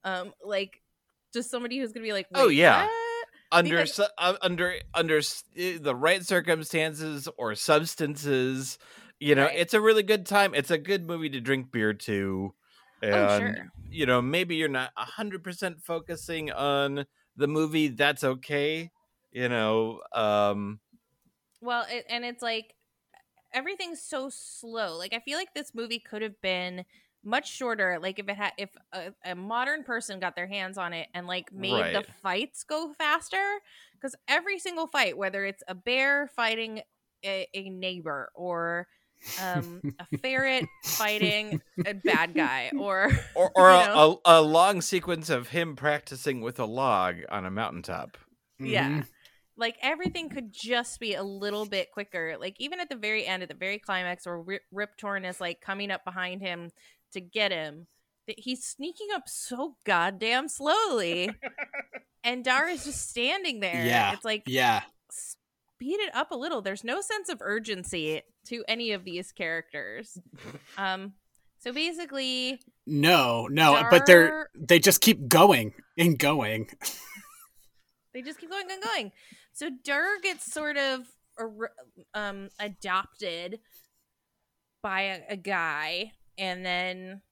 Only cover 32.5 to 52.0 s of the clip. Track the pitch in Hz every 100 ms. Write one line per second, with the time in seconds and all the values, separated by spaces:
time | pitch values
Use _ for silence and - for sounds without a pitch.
32.5 | - - 302 320 294 302 320 - 381 403
33.5 | 403 - - - _ 269 - - 294 349
34.5 | 392 381 339 320 285 226 165 196 196 196
35.5 | 196 - 185 233 254 269 285 285 - 226
36.5 | 226 226 220 - _ _ _ 196 190 185
37.5 | 196 190 185 185 180 165 143 - - 180
38.5 | 170 170 170 180 _ _ _ - - 185
39.5 | 175 175 175 147 - 180 143 262 262 269
40.5 | 262 - - - - 214 214 208 208 214
41.5 | 160 - - 175 202 196 160 170 165 143
42.5 | 131 123 277 202 190 214 - - - 185
43.5 | - 185 180 180 202 156 160 175 165 156
44.5 | 160 185 196 - 185 170 165 156 135 120
45.5 | 160 165 143 143 147 - 131 - 127 113
46.5 | 127 113 120 135 104 92 87 - 104 92
47.5 | 98 113 85 - 87 - - _ _ _
48.5 | _ 131 208 139 151 - _ _ _ _
49.5 | - 233 233 262 302 359 359 320 277 226
50.5 | - 220 240 247 - 226 185 196 196 202
51.5 | 208 208 202 - -